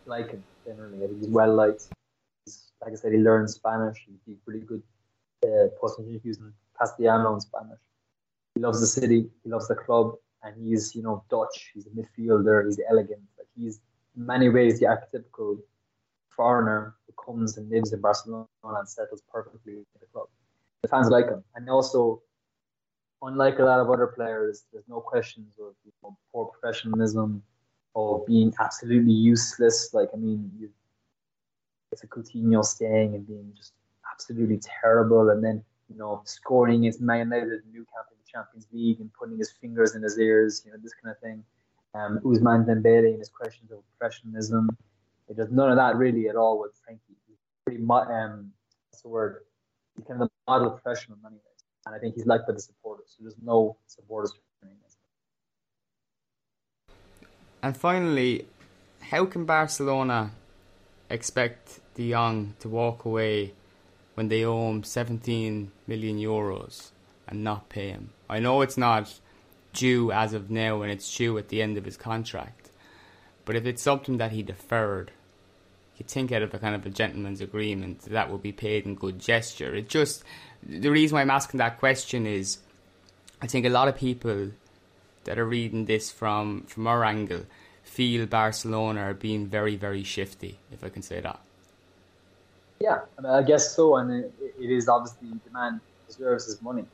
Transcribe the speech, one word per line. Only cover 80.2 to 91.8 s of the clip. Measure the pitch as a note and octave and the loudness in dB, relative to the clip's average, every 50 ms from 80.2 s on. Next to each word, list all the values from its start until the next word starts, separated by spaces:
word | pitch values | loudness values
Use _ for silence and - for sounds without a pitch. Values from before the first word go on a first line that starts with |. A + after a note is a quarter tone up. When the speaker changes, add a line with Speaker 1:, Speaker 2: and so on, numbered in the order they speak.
| - - - - - - - _ - | -14 -20 -20 -20 -20 -20 -20 _ -18
Speaker 2:
the | - D2 E2 A2 D3 | -14 -10 -4 0 2
reason | D3 D#3 D#3 D#3 D#3 | 4 4 4 4 2
why | D3 C#3 | 2 2
I'm | C#3 | 2
asking | C3+ C#3 - - - C3 | 2 0 0 -2 -2 0
that | A#2 A#2 A#2 - | 0 0 -2 0
question | - C3+ C3+ C3 - - - B2 A2 | 0 0 0 0 -2 -6 -6 -4 -4
is | G#2+ G#2 G2 F#2+ G2 - - _ _ _ _ _ _ _ _ _ _ _ _ _ _ - - - | -4 -4 -4 -4 -6 -8 -10 _ _ _ _ _ _ _ _ _ _ _ _ _ _ -18 -14 -10
I | |
think | A#2+ - B2+ A#2+ | -4 -2 0 0
a | B2 | 2
lot | B2 B2 C3 C#3 | 2 4 2 2
of | C3 | 0
people | - C3 B2+ B2 B2 - A#2 G#2 G2+ G2+ G2+ G#2+ - _ _ _ _ _ _ _ _ _ _ _ _ - | 0 -2 -4 -4 -4 -4 -4 -4 -4 -4 -8 -10 -14 _ _ _ _ _ _ _ _ _ _ _ _ -12
that | - - A2+ | -8 -4 -4
are | A#2 | -2
reading | A2+ A#2+ A#2+ A#2 A2 A2 A2+ A2 | -2 -2 -2 -4 -4 -4 -4 -2
this | G2+ A2 G#2+ - - | 0 -2 -2 -2 -4
from, | - - A2+ G#2+ G#2 G#2 G#2+ G#2 G2+ F2 - | -10 -6 -4 -2 -2 -2 -4 -4 -6 -10 -12
from | - - A2 A2 | -14 -10 -6 -2
our | A#2 A#2+ A#2+ A2+ | 0 0 2 2
angle | A2 G#2+ G#2+ G#2 G2 F2+ E2+ - - _ - - _ _ _ _ | 0 0 -2 -4 -6 -6 -8 -10 -12 _ -20 -20 _ _ _ _
feel | - - - B2+ A#2+ A#2 A#2 A2+ | -12 -4 -2 0 0 0 -2 -2
Barcelona | G#2 A#2 A2 A2 A2 A2 - - A2+ A2 A2 A2 A2 G#2+ G#2 | -2 0 0 0 0 -2 -4 -6 -6 -4 -2 -2 -2 -4 -4
are | G2+ G2 G2+ | -6 -6 -8
being | G2 - G#2+ G#2+ G#2+ G#2 | -6 -6 -6 -4 -4 -6
very, | G2 G2+ G#2+ G#2+ G#2+ G#2 | -4 -4 -2 -2 -2 -2
very | F#2+ G#2 G2+ G2 G2 F#2+ | -4 -6 -6 -6 -6 -8
shifty, | - - G2 F#2+ F#2+ - - G2 F#2+ G2 - _ - G#2+ | -8 -6 -8 -8 -8 -10 -14 -16 -16 -16 -18 _ -20 -20
if | G#2 - | -16 -16
I | F#2 | -14
can | F#2 F#2 F2+ | -14 -14 -14
say | - F2+ F2 | -12 -10 -10
that. | F2 - - - _ _ _ _ _ _ _ _ | -8 -8 -10 -12 _ _ _ _ _ _ _ _